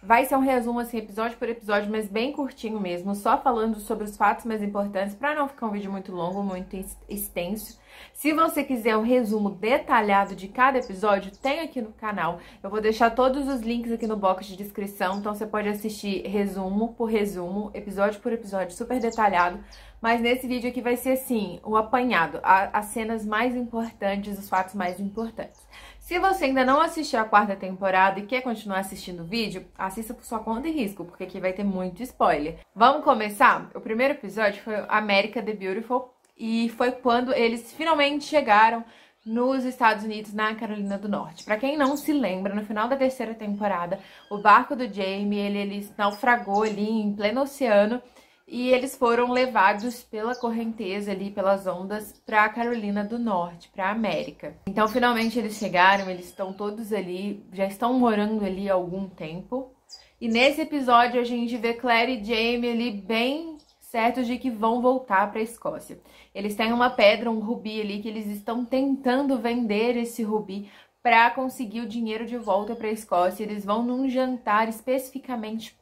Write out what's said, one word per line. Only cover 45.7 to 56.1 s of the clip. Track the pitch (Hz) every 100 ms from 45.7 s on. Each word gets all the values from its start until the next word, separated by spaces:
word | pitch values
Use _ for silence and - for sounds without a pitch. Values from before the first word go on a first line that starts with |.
| 202 202 -
naufragou | 208 208 247 240 196 202
ali | 214 202 208
em | 226 208 202
pleno | 208 240
oceano, | 277 - 247 208 208 247 - - _ _ -
e | 240 247
eles | 247 269 -
foram | 240 233 247
levados | 247 254 220 190 208 240 233
pela | - 220 220 247
correnteza | 233 226 226 226 196 196 202
ali, | 190 196
pelas | 202 190 196 185
ondas, | 180 190 208 208 -
pra | - 220 214
Carolina | 220 233 240 208 202
do | 202 233
Norte, | 233 185 175 170 -
pra | - 190
América. | 220 220 160 - - - - -
Então, | 196 214
finalmente | 240 240 226 226 233
eles | 214 208
chegaram, | 196 175 185 196 190